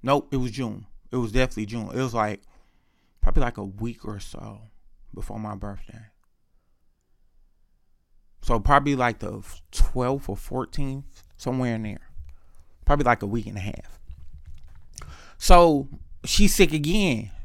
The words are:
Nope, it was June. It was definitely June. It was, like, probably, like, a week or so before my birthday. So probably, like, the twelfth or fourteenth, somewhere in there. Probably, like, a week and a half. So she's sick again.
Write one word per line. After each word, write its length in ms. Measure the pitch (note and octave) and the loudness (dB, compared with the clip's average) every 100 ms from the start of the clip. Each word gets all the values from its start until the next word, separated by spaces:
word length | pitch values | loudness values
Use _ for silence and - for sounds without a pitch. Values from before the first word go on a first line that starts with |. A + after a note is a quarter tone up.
Nope, 260 | B2 C#3+ - | 0 0 0
it 60 | C#3 | -2
was 140 | B2+ | -2
June. 340 | G#2+ A#2+ G2+ G#2+ - - | -4 -8 -8 -14 -20 -8
It 60 | B2+ | -4
was 160 | A2+ | 0
definitely 340 | A#2 B2+ - G#2 | 2 0 -2 -8
June. 240 | A#2 G#2 | -8 -8
It 80 | A#2 | -4
was, 140 | C3 | -4
like, 280 | A2+ G#2+ G2+ - _ _ _ _ _ _ _ | -2 -2 -4 -14 _ _ _ _ _ _ _
probably, 220 | - - | 4 6
like, 160 | B2 A#2+ | 4 -2
a 60 | |
week 420 | G2 G2 A2+ A2+ - | -10 -6 -8 -8 -12
or 120 | G#2 | -12
so 520 | - - G#2+ G2+ G#2+ - - - - | -12 -14 -14 -16 -20 -20 -20 -20 -18
before 260 | - - G#2+ | -12 -10 -8
my 160 | G#2+ | -10
birthday. 520 | G2+ G#2 G2 - A2+ G#2+ _ _ _ _ _ _ _ _ _ _ _ _ _ _ _ _ _ _ _ _ _ _ - | -10 -10 -12 -14 -16 -20 _ _ _ _ _ _ _ _ _ _ _ _ _ _ _ _ _ _ _ _ _ _ -6
So 180 | - A2+ | 0 2
probably, 380 | G2+ C#3+ C#3+ C#3 | 6 4 4 0
like, 220 | A#2+ A2+ | 0 -2
the 240 | G#2 G#2+ F#2+ - - | -10 -10 -14 -16 -14
twelfth 580 | - - B2+ B2 C#3 - | 4 4 4 -2 -2 -4
or 60 | G2+ | -10
fourteenth, 880 | - B2+ B2+ - C#3 C3+ C#3 - - - | -6 -6 -6 -2 -2 -4 -12 -20 -20 -10
somewhere 380 | B2 C3 B2+ | -6 -2 -2
in 80 | A2+ | -4
there. 260 | G#2+ G#2 - - - - - - - - - | -6 -10 -14 -14 -14 -16 -20 -20 -20 -4 2
Probably, 180 | C#3+ | 4
like, 180 | C3+ A#2 | 4 2
a 40 | G2+ | 0
week 200 | A#2 G2+ | -4 -6
and 120 | G2+ | -8
a 20 | |
half. 400 | G2 - - - - - - - - - - - - - - - - - | -8 -10 -14 -18 -18 -16 -14 -16 -16 -16 -16 -18 -18 -16 -16 -18 -20 -6
So 520 | - F3+ E3+ C#3+ C3 - - - | 8 10 10 6 -2 -12 -16 -14
she's 300 | - - G3+ | -2 6 6
sick 180 | - F#3 | 6 4
again. 580 | D#3 D3 G3+ G3 A2+ G#2+ - | 4 0 2 2 0 -4 -12